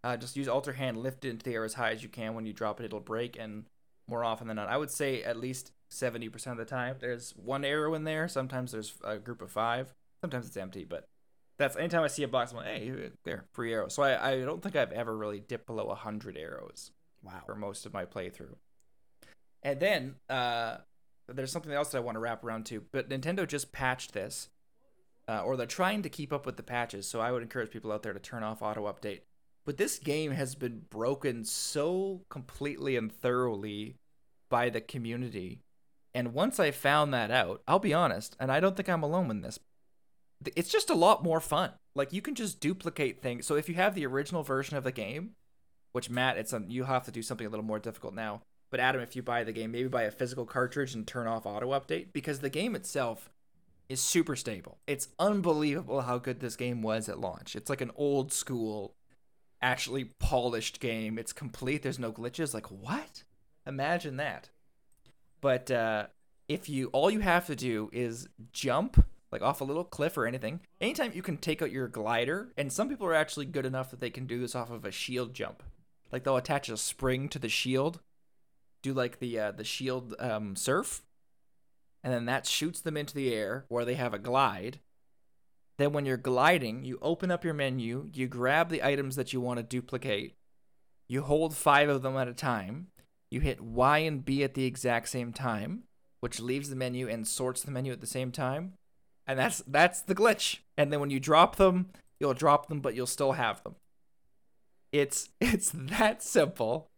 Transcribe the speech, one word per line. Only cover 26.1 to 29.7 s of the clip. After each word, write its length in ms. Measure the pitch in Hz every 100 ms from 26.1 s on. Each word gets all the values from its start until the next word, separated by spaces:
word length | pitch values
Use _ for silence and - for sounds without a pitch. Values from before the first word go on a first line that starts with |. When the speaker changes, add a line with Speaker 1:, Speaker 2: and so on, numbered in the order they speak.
| - 139
Speaker 1:
up 120 | 143 135
with 120 | -
the 60 |
patches, 440 | - 120 120 101 98
so 120 | 117
I 120 | 117
would 120 | 123
encourage 280 | 113 127 110
people 200 | 113 110
out 120 | 107
there 100 | 107
to 60 | 98
turn 240 | - 117
off 180 | 107 110
auto 300 | 104 107 104
update. 300 | 98 104 98 _ _ _ _
But 120 | -